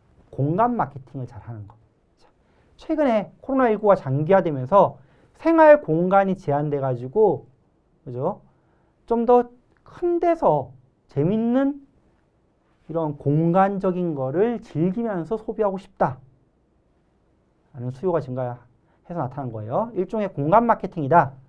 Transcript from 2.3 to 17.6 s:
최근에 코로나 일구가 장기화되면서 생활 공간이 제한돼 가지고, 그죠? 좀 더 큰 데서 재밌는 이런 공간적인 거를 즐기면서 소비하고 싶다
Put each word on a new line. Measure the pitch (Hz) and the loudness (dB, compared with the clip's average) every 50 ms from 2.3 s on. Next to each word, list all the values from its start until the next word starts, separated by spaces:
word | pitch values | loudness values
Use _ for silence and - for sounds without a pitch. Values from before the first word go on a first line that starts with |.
| _ _ _ _ _ _ _ _ _ | _ _ _ _ _ _ _ _ _
최근에 | - - - 320 302 302 262 226 214 196 - - _ | -14 -8 -4 -2 0 2 2 2 0 -2 -6 -12 _
코로나 | - - 269 262 262 202 | -8 -4 0 0 2 2
일구가 | 214 202 208 202 190 | 2 2 4 4 4
장기화되면서 | 185 - 135 131 139 156 156 190 196 175 170 147 131 127 123 196 202 175 127 - - - _ _ _ _ _ _ | 4 2 -2 -2 -2 2 2 2 2 2 0 -2 -4 -2 2 4 4 4 4 0 -6 -20 _ _ _ _ _ _
생활 | - - 320 330 330 320 302 302 294 | -4 0 2 4 6 8 8 8 6
공간이 | 294 - 156 165 175 185 190 196 196 190 185 | 4 0 0 0 2 2 4 2 2 2 0
제한돼 | 190 - - 143 143 151 151 143 139 | -4 -2 -2 -2 0 0 -2 -2 -2
가지고, | 135 135 127 117 123 131 135 214 220 196 151 113 - - _ _ _ _ _ _ _ _ _ _ - | -2 -2 -4 -4 -6 -4 0 2 4 4 2 0 -6 -14 _ _ _ _ _ _ _ _ _ _ -16
그죠? | 139 120 123 135 170 214 - _ _ _ _ _ _ _ _ _ _ _ _ _ | -12 -8 -6 -6 -6 -6 -8 _ _ _ _ _ _ _ _ _ _ _ _ _
좀 | - 233 233 233 | -2 -2 0 2
더 | 226 247 247 240 240 - _ _ _ _ _ _ | 4 4 4 4 0 -6 _ _ _ _ _ _
큰 | - - - 359 349 349 339 | -20 -10 -4 -2 -2 0 2
데서 | 349 339 339 330 285 196 156 147 127 - - - _ _ _ _ _ | 2 0 2 2 2 2 2 2 0 -6 -12 -20 _ _ _ _ _
재밌는 | _ - 139 147 170 208 220 226 233 240 262 277 277 294 277 277 _ _ _ _ _ _ _ _ _ _ _ _ _ _ _ _ _ _ _ _ | _ -4 -2 0 0 0 0 0 0 0 2 0 0 -2 -6 -10 _ _ _ _ _ _ _ _ _ _ _ _ _ _ _ _ _ _ _ _
이런 | - 156 165 160 151 143 | -8 -6 -4 -4 -4 -6
공간적인 | - - 139 147 151 165 170 170 190 190 196 202 190 196 190 180 180 180 170 156 | -4 -2 0 0 2 2 2 4 4 2 2 0 -2 -2 -2 -2 -2 -2 -4 -4
거를 | 135 131 131 135 170 208 240 240 214 | -4 -4 -2 0 0 0 0 -2 -4
즐기면서 | - - - 143 165 185 180 233 233 226 202 175 160 160 220 | -8 -8 -4 -2 0 0 0 -2 -4 -4 -4 -6 -6 -6 -6
소비하고 | 220 220 - 214 208 214 196 190 | -6 -6 -6 -4 -2 -2 -2 -2
싶다 | 190 - - _ - 196 151 127 - - - _ _ _ _ _ _ _ _ _ _ _ _ _ _ _ _ _ _ _ _ _ _ _ _ _ _ | -4 -10 -10 _ -2 -2 -2 -2 -6 -14 -20 _ _ _ _ _ _ _ _ _ _ _ _ _ _ _ _ _ _ _ _ _ _ _ _ _ _